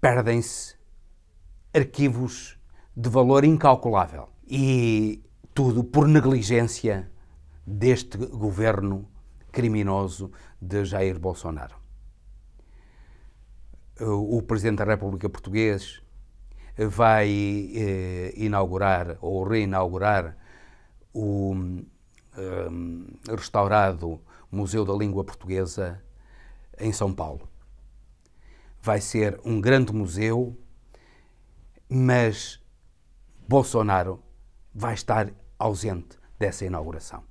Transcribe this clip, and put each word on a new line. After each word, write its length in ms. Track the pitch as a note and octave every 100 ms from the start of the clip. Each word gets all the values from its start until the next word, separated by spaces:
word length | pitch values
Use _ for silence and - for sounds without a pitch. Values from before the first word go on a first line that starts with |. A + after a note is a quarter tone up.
Perdem-se 760 | C3+ B2 B2 A#2 A2+ - - - - - - - _ - - - -
arquivos 840 | D#3+ C3 - C#3 A#2 B2 - - - - - -
de 140 | - A#2
valor 360 | A#2+ B2+ C3+
incalculável 840 | D3 D#3+ D3 B2+ A#2+ G2+ F2 D#2 - - -
e 760 | C3+ C3+ B2+ A#2 A2 G#2+ G#2+ - - -
tudo 280 | - C3 A#2
por 240 | A#2+ D3 D3
negligência 1040 | D3+ C3 C3 G2+ A#2+ A#2 - A2+ G2 F#2 - - - - - -
deste 520 | G2+ A#2+ B2 - G2+
governo 920 | B2+ A#2+ G#2+ F#2 A2+ G2+ G2 G2 G2+ - - - -
criminoso 760 | - A#2+ G#2+ G2+ G2 F#2+ F2+ F#2+ - - -
de 240 | F2+ G2+
Jair 340 | G2 G2 F#2+ F2+
Bolsonaro. 580 | F2+ F2 F2 D#2 B1+ - - - - - - - - - - - - - - - - - - - - - - -
O, 380 | A2+ G2+ G#2 A#2
o 40 |
Presidente 360 | - A2 A2 G#2
da 60 |
República 440 | G#2 G#2+ G2 G2 G2+
Português 720 | - - G#2 A2 G2 - - - - - - - - - -
vai, 960 | G#2+ F#2 A2+ A2 G#2 G2+ G2+ G2+ G2
eh, 600 | A2+ G#2 F#2+ F#2 F2+ F#2 F#2+
inaugurar 800 | G#2+ G2+ F#2 F#2 G2 F2+ F2 D#2+
ou 240 | E2+ F#2+ F#2
reinaugurar 880 | A2 G2 F#2+ F#2 F2+ G#2 G2+ E2 - - - - - - - _
o, 420 | - G#2+ G2+ G2 F#2+ F2+ F2+ - _ _ _ _ -
ehm, 720 | F#2+ F2+ F2 E2+ F2 E2+ F2+ - -
restaurado 920 | A2 - G#2+ G2 G#2 G2 F2 E2+ D#2+ - - -
Museu 320 | G2 G2 A2
da 80 | G2
Língua 320 | G2+ G#2 F#2+
Portuguesa 760 | G2 - F#2 F#2 F#2 - F#2 F#2 - - - - - - - -
em 140 | A2
São 220 | G2+ G2+
Paulo. 340 | F#2+ D#2+ C#2+ - - - - - - - - _ _ - - - -
Vai 180 | - G#2
ser 400 | G2+ A2+ G#2+ G#2
um 160 | A#2 A2+
grande 340 | G#2 C3+ B2+
museu, 640 | G#2+ F#2+ F2 A2 A#2 B2 A#2+ - - - - _ _ _ _ _ - - - _
mas 720 | C3 B2+ B2 A#2 G2+ - - - _ - _ _ - - - -
Bolsonaro 760 | C3+ C3 A#2 G#2 F#2+ F2+ F2+ - - - - -
vai 180 | G#2 A#2
estar 400 | G#2+ - A2 G2+ - - -
ausente 600 | A2 G2 A2 F2+ - - - -
dessa 280 | G2+ - F#2
inauguração. 580 | F2 D#2+ D#2+ - - -